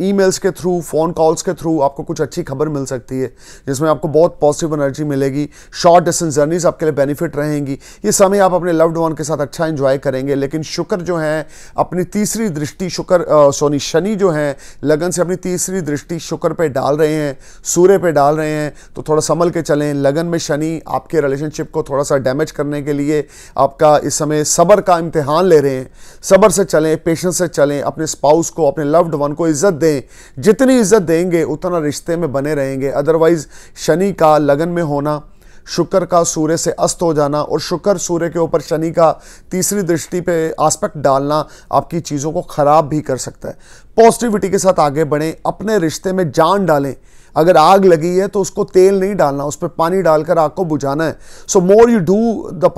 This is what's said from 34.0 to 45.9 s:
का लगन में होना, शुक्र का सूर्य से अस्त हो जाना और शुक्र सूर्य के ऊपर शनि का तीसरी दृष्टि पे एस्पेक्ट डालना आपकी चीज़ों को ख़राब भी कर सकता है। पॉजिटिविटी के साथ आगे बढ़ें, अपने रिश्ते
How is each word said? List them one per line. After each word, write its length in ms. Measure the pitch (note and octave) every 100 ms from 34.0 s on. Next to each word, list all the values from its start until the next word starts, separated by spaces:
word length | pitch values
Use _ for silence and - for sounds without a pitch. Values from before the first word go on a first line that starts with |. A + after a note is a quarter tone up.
| G3
का 260 | F#3 D#3+ D3+
लगन 300 | D3 C#3+ E3+
में 140 | F3
होना, 460 | D#3+ C#3+ C#3+ D3+ - - - - -
शुक्र 380 | - D#3+ F#3+
का 200 | F3 F3
सूर्य 320 | E3+ E3 D#3 D#3+
से 140 | E3
अस्त 320 | - E3 -
हो 120 | E3+
जाना 280 | D3+ C#3+ D3+
और 180 | C#3+ D#3
शुक्र 380 | - F3 G3+ F#3
सूर्य 300 | - E3+ E3+
के 100 | E3+
ऊपर 220 | D#3+ E3
शनि 300 | - D#3 E3
का 300 | D#3+ D#3+ - - - -
तीसरी 320 | F#3 E3+ G#3
दृष्टि 380 | E3+ E3 - F#3
पे 120 | E3+ E3+ D#3+
एस्पेक्ट 500 | - D3+ - G#3 D#3
डालना 520 | C#3 C3+ C#3+ D3+ C#3+ - -
आपकी 280 | C#3 - E3+
चीज़ों 320 | D#3+ D3 D3+
को 100 | E3
ख़राब 460 | E3+ - C#3+ D#3 D3
भी 120 | D3+
कर 160 | C3+ B2+
सकता 320 | - - -
है। 100 | - - - - -
पॉजिटिविटी 540 | A3+ - B3 G#3 F#3+
के 80 | F#3+
साथ 220 | F#3+ F3
आगे 240 | D3 C#3
बढ़ें, 320 | D#3 D3 D#3+ - -
अपने 320 | - G3 G#3+
रिश्ते 340 | D#3+